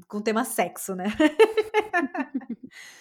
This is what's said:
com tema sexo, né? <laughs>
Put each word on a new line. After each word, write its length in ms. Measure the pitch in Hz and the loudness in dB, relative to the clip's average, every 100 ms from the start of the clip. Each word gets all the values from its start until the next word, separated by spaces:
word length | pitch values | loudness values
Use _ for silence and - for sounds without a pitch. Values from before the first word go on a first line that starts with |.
| - | -10
com 140 | 208 | -4
tema 240 | 214 220 | 0 0
sexo, 500 | 240 - 175 - - | 0 -2 -2 -4 -8
né? 120 | 185 185 | -4 -4
<laughs> 1400 | - 302 - 440 440 427 440 427 359 - 339 262 262 - 233 - - - - | 2 2 6 4 4 0 0 0 -2 -2 -4 -8 -8 -10 -14 -14 -20 -20 -20